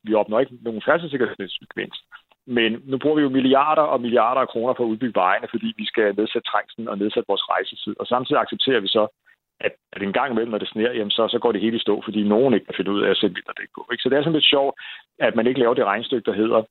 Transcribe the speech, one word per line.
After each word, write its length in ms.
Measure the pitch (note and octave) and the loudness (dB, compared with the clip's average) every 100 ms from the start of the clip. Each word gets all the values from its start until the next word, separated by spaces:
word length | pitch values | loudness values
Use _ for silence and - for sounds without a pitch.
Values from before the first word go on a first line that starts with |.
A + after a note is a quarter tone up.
vi 100 | G#2+ | 2
opnår 260 | G#2+ G#2 A2 | 2 2 0
ikke 180 | C#3 B2 A#2 | 0 -4 -8
nogen 140 | A2 B2+ | -4 0
færdselssikkerhedsgevinst. 1120 | E3 E3 C3+ A2+ - F#2 - - - - - _ - _ _ - | 0 0 -2 -2 -4 -10 -12 -12 -10 -10 -12 _ -20 _ _ -10
Men 240 | A#2+ A2+ A#2 C3+ | -2 -2 -2 -8
nu 60 | C3 | -4
bruger 180 | C#3+ | 0
vi 60 | D#3 | 2
jo 80 | C#3+ | 2
milliarder 520 | C3 C3 C3 D3+ D#3 D3+ | 2 4 4 4 2 2
og 80 | C3+ | 0
milliarder 400 | A#2+ A#2 A2+ C3 | 2 2 2 2
af 60 | B2 | 0
kroner 260 | A#2 B2 | -2 -2
på 100 | B2+ | -2
at 40 | A#2+ | -2
udbygge 320 | A2 B2 G2+ | -2 -2 2
vejene, 280 | F2+ G#2 A#2 | 2 0 -2
fordi 240 | A2+ A2+ A2+ | -6 -6 -6
vi 80 | |
skal 300 | G#2 - G#2 | -4 2 2
nedsætte 340 | G2+ A2 A#2 - | 2 -2 -2 -2
trængslen 360 | G#2 - - A2+ | -4 -4 -10 -8
og 100 | G2+ | -2
nedsætte 300 | G#2 A#2+ G#2+ | -2 -2 -2
vores 220 | G2 - | -4 0
rejsetid." 460 | F2+ F#2+ - - - | -2 -2 -8 -10 -8
Og 80 | G2+ | -2
samtidig 340 | B2 C3 C#3 | -2 2 0
accepterer 380 | G#2+ G#2+ - A#2+ | 0 -2 2 2
vi 80 | G2 | 2
så, 160 | A2 G#2+ _ _ _ _ _ | 0 0 _ _ _ _ _
at, 140 | G#2+ - _ | -6 -6 _
at 80 | - | -6
en 100 | G2+ | -2
gang 180 | G2 C3+ | 0 0
imellem, 200 | A2+ A#2+ | -2 -2
når 60 | G#2 | -4
det 120 | F#2+ | -4
sner, 220 | A2 A#2 | -2 -2
jamen 200 | B2 G#2 | 0 -2
så, 160 | - G#2+ | 0 0
så 120 | A#2+ | 2
går 120 | A#2+ | 0
det 100 | G#2 | 2
hele 160 | A2 A2+ | 0 0
i 80 | |
stå, 160 | G#2 G2+ | 0 -2
fordi 200 | - G#2+ | -2 -2
nogen 300 | G#2 G#2+ C3+ | 2 4 4
ikke 120 | G#2 | 2
kan 100 | - - | 0 -4
finde 140 | F#2 | -2
ud 100 | G2+ | 0
af 80 | G2+ | 0
at 80 | F#2+ | 2
sætte 180 | G#2 | 0
vinterdæk 340 | F#2 - - - | -2 -12 -12 -14
på, 120 | - - | -16 -10
ikke? 100 | A#2+ | -4
Så 80 | C3 | 0
det 80 | C#3 | 0
er 40 | |
sådan 120 | D3 D#3 | 2 2
lidt 100 | - | 4
sjovt, 200 | C#3 C#3 - - - _ - | 4 2 -4 -16 -18 _ -2
at 160 | B2 | 0
man 120 | A2+ A#2 | 2 2
ikke 120 | C3 | 4
laver 140 | A#2 | 2
det 120 | B2+ | 4
regnestykke, 400 | G2+ G2+ A#2 B2+ A2 | 2 0 0 -2 -2
der 60 | G2 | 0
hedder 260 | A2 A2+ A2 | 2 2 0